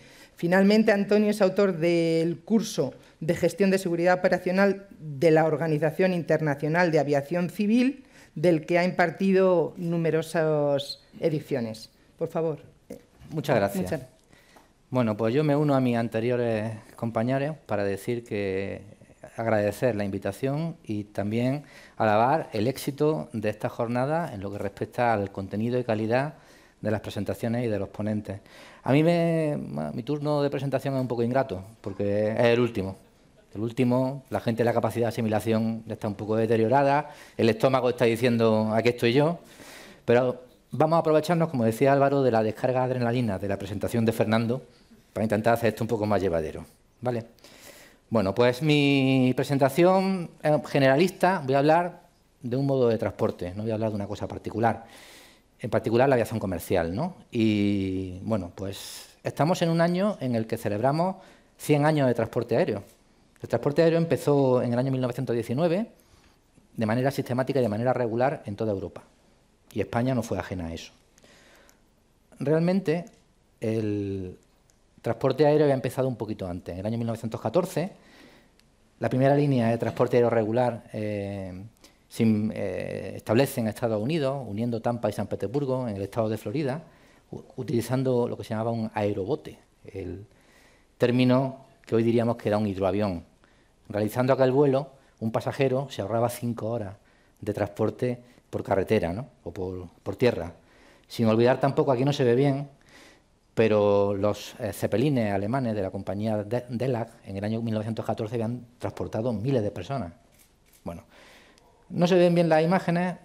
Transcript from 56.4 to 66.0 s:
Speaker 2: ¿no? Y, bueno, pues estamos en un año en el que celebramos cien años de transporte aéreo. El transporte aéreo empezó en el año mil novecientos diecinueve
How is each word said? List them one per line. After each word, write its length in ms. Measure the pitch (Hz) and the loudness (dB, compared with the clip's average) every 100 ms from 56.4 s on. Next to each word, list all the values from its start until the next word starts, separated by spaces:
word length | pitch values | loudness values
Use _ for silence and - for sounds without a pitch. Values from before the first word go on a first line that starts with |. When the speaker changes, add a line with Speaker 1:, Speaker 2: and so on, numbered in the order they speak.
| 101 87 - 92 82 | -4 -6 -2 0 0
Speaker 2:
¿no? 220 | 95 175 - - | -4 -6 -8 -8
Y, 880 | 120 110 104 101 101 95 95 95 92 | 0 2 2 0 0 -2 -4 -6 -8
bueno, 300 | 101 110 87 | -4 -4 -4
pues 640 | - 98 98 - - - _ | -10 -10 -10 -14 -16 -20 _
estamos 380 | - - 175 180 | -10 -2 -2 0
en 80 | 170 | 0
un 100 | 165 | 2
año 380 | 165 175 208 190 | 0 0 -2 -2
en 160 | 131 117 | -2 -2
el 100 | 110 | -2
que 120 | 110 | -6
celebramos 580 | 110 104 123 151 180 190 - - _ _ | -4 0 0 0 -2 -4 -16 -20 _ _
cien 300 | - 147 147 | 0 2 4
años 200 | 156 131 | 2 2
de 80 | |
transporte 420 | 120 110 123 113 120 | 2 -2 -4 -2 0
aéreo. 260 | 180 101 - _ _ _ _ _ | 0 -4 -8 _ _ _ _ _
El 80 | - | -4
transporte 340 | 120 147 143 | -2 0 4
aéreo 160 | 165 165 | 4 4
empezó 640 | 165 127 - 143 135 123 | 2 0 2 4 4 2
en 100 | 120 | 2
el 60 | 120 | 0
año 120 | 135 | 0
mil 100 | 131 | -2
novecientos 340 | 127 120 127 | -2 -4 -4
diecinueve 520 | 120 110 120 175 175 226 _ | -4 -2 0 0 0 -4 _